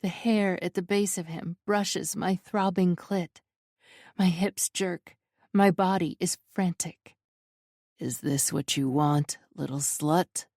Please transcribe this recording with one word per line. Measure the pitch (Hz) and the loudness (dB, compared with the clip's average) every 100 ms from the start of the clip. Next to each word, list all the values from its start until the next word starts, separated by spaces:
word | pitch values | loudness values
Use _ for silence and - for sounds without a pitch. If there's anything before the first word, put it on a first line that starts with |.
The | 190 | -4
hair | - 233 220 202 180 | -2 0 2 2 0
at | 175 | -2
the | - | -4
base | 180 202 202 - | 0 0 0 -2
of | 165 | -6
him | 165 - 170 | -8 -8 -8
brushes | - 208 196 - 160 | -2 0 0 -4 -4
my | - 185 | -2 -2
throbbing | 190 - 208 196 185 185 | -2 -2 0 0 2 2
clit. | 170 - 196 170 - _ _ _ _ _ - - - | 0 -2 -6 -6 -12 _ _ _ _ _ -20 -20 2
My | 185 | 2
hips | 165 196 - - | 4 -2 -2 -6
jerk. | - 190 175 - _ _ _ _ | -2 -4 -4 -12 _ _ _ _
My | 202 202 | 4 6
body | 185 185 190 170 - | 6 2 2 -2 -2
is | 180 - _ | -4 -4 _
frantic. | - 185 170 165 - - _ _ _ _ _ _ _ _ _ | -2 -2 -2 -8 -10 -20 _ _ _ _ _ _ _ _ _
Is | 127 120 | -8 -4
this | 147 139 - | -2 0 0
what | 151 139 | -2 -2
you | - 135 | -2 0
want, | 135 147 147 147 - _ | 2 4 2 0 -6 _
little | - 143 139 | -10 -8 -4
slut? | 139 - 151 165 180 - - | -4 -2 2 2 0 -6 -12